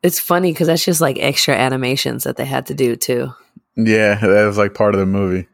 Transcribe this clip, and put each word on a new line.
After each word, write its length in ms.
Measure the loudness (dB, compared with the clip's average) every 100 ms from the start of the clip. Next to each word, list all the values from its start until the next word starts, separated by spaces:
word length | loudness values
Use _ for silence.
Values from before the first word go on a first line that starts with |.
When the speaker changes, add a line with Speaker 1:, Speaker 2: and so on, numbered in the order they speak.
Speaker 1:
It's 160 | -2 -2
funny 340 | -2 0 0
'cause 140 | 0 0
that's 160 | 0
just, 160 | 0 0
like, 180 | 0 0
extra 340 | -2 0 0 0
animations 680 | 0 0 -2 -2 -4 -4 -6
that 100 | -6
they 80 | -4
had 200 | -6 -6
to 80 |
do 220 | -2 -2 -2
too. 340 | -4 -4 -4 -10 _ -20 _ -2
Speaker 2:
Yeah, 380 | 2 4 2 2
that 300 | 4 4 4
was, 120 | 2
like, 160 | -2
part 200 | 2 2 2
of 40 |
the 60 | 0
movie. 420 | 0 0 -2 -6